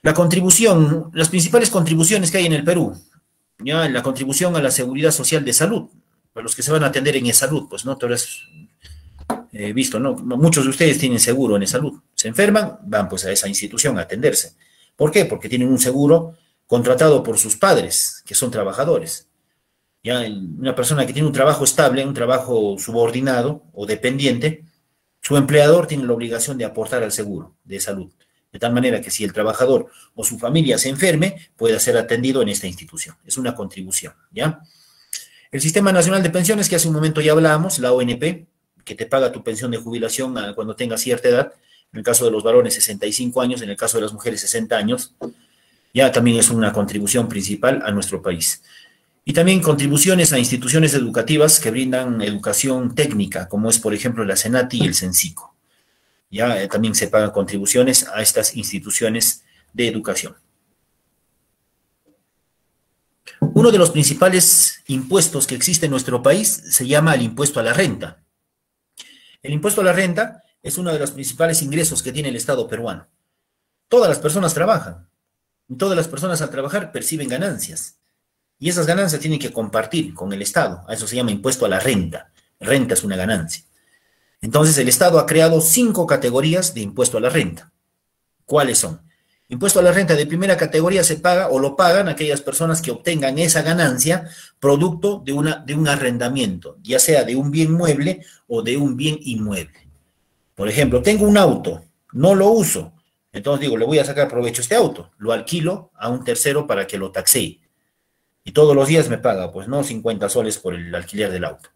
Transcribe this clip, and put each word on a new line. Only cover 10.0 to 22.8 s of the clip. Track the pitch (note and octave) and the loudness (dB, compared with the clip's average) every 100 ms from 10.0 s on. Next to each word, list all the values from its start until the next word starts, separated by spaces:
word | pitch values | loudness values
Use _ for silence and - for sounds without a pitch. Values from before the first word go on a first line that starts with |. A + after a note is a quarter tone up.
¿no? | C3+ A#2+ | -4 -4
Muchos | A#2 B2+ E3 D#3+ | -6 2 2 4
de | C3+ | 0
ustedes | C3 D#3+ C3+ | 2 2 2
tienen | C3 A#2 | 0 2
seguro | A#2+ B2+ B2 | 2 2 2
en | G2+ | 2
e-salud. | G2 - D#3 - _ - | 0 -2 -4 -8 _ -8
Se | A2 | -4
enferman, | A#2 G#3 G#3+ F#3 - | 2 4 2 0 -8
van, | G2+ G#2+ F#2 | -4 -4 -2
pues, | F#2 F#2 | -4 -4
a | |
esa | G2 G2+ | -2 -2
institución | G2 G#2 A2 C#3+ G#2 | -6 -6 -2 -2 -2
a | |
atenderse. | E2+ G#2+ C#3 - - _ _ _ _ _ | -6 -2 0 0 -4 _ _ _ _ _
¿Por | D3+ | 0
qué? | G#3 | 2
Porque | F3 A2 G#2+ | 0 -4 -4
tienen | B2 B2 | -2 2
un | B2+ | 2
seguro | B2+ C3+ C#3+ E3 - - _ _ _ | 2 2 6 4 4 -14 _ _ _
contratado | B2 A#2+ B2+ D#3 C#3 | 0 2 4 6 4
por | A2+ G#2+ | 2 -2
sus | A2 - | -2 2
padres, | G3 C3+ F2 - - - - | 4 4 2 -2 -4 -8 -6
que | |
son | - B2 | -4 -2
trabajadores. | A#2 G2 F#2+ D3+ D#3+ - - _ _ _ _ _ _ _ _ | -2 -4 -2 0 0 -2 -12 _ _ _ _ _ _ _ _
Ya, | A2 B2 | -4 -4
el, | A2+ G2+ F#2 D2+ | -4 -8 -10 -6
una | C3 | -4
persona | C3 - D3 C#3+ | -2 -2 0 0
que | |
tiene | C#3+ D#3 | 0 0
un | |
trabajo | B2+ C#3 C#3+ | 4 2 4
estable, | C3+ - C#3+ C3 C3+ | 2 4 4 2 -2
un | |
trabajo | C3 A#2+ B2+ C3+ A#2 G#2 | -2 0 0 0 0 0
subordinado | G2 | -2